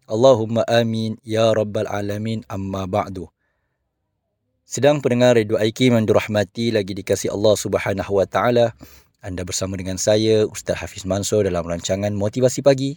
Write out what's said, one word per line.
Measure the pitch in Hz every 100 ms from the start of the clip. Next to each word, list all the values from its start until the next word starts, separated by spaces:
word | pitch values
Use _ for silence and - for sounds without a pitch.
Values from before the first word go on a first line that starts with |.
| -
Allahumma | 110 131 120 110 113 -
amin | 117 117 110 110 107 113
ya | 110 113
rabbal | 110 104 104 104
alamin, | 101 101 104 110 113 -
amma | 101 98 95 95
ba'du. | 104 95 92 82 _ _ _ _ _ _ _ _ _ _ _ _ _
Sedang | _ - 139 147
pendengar | 123 120 123
Radio | 120 107 110
Aikim | 110 - 127 117
yang | 107
dirahmati | 101 - 104 98 - 117
lagi | 110 95
dikasihi | 98 - 98 -
Allah | 98 107 101
Subhanahu | 104 95 - 95 92 101
wa | 90
taala. | 98 113 120 117 - - - _ _
Anda | 107 90
bersama | 90 - 95
dengan | 98 92 92
saya, | - 110 110 110 107
Ustaz | - - 87
Hafiz | 87 -
Mansur | 92 98 101 107
dalam | 95 87 82
rancangan | 85 - 98 104
Motivasi | 104 104 127 127 -
Pagi, | 139 135 139